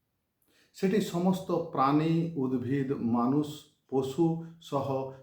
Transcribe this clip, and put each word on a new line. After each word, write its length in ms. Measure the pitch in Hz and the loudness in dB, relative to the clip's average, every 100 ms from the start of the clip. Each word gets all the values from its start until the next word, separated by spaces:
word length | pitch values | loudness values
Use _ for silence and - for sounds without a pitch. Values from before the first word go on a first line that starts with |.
| _ _ _ _ _ _ _ - | _ _ _ _ _ _ _ -4
সেটি 220 | 185 208 | 0 2
সমস্ত 480 | - 175 185 185 - 170 - | 0 0 0 0 0 -2 -2
প্রাণী, 400 | 147 139 151 160 165 - 143 | 0 2 4 4 2 0 -2
উদ্ভিদ, 520 | 127 127 110 139 131 - 117 120 | -2 -2 -2 -2 -2 -2 0 2
মানুষ, 320 | 120 147 151 - - _ _ | 2 2 0 -6 -18 _ _
পশু 360 | 135 135 - 165 165 - - | -2 -2 2 2 2 -6 -16
সহ 260 | - 139 139 135 135 - | -6 -4 -2 -2 -4 -10